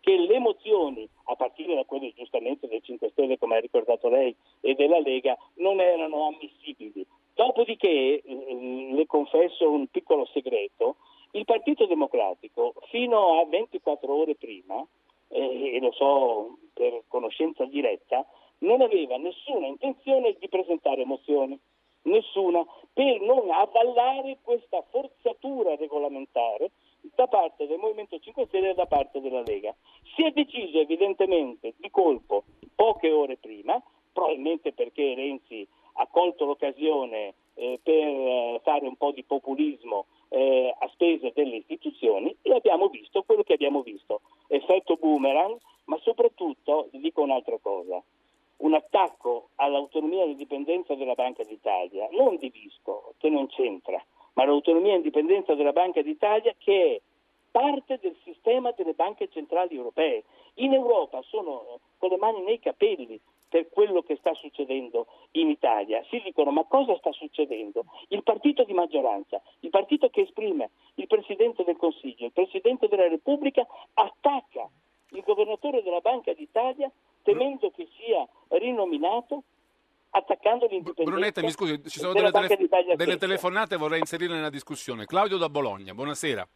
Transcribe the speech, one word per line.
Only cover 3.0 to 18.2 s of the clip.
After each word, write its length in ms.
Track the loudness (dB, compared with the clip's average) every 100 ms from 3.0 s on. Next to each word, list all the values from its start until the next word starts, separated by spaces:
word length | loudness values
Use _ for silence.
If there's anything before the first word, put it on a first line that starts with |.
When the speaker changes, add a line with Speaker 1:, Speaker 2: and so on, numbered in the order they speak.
| -6
Speaker 1:
Stelle, 280 | -2 0 0
come 160 | 0
ha 60 | 0
ricordato 480 | 2 -2 2 0 4
lei, 260 | 2 2 -2 _ _
e 140 | -2
della 240 | 2 4 4
Lega, 400 | 2 -2 -2 -4 -8 -4
non 200 | 0 2
erano 480 | 2 2 -2 -2 -4
ammissibili. 800 | -4 -18 _ -18 -16 -14 -14 -16 _ _
Dopodiché, 880 | 0 2 2 0 2 2 4 4 0
eh, 680 | -2 -12 -10 -10 -8 -10 -4
le 140 | -2 2
confesso 640 | 0 2 2 2 2 2
un 160 | 2 -2
piccolo 400 | -6 0 0 2
segreto, 640 | -4 -4 -4 -4 _ -2 -2 _ _ _
il 140 | -10
Partito 420 | 0 0 2 0 2
Democratico, 880 | 2 2 0 0 -4 -12 -2 -2 -4 -10
fino 500 | -4 2 4 6 4
a 40 | 2
ventiquattro 680 | 0 -2 -4 -4 -4 -2
ore 200 | 0 0
prima, 500 | -2 -8 -16 _ -10 -10 _ _ _ _
eh, 460 | -4 -4 -2 -2 0
e 20 |
lo 120 | 0
so 640 | 2 4 4 2 0 -6 -14 _
per 300 | -2 -2 -2 -6
conoscenza 580 | -6 -6 -2 -4 -2 -4
diretta, 600 | -2 -2 -4 _ -4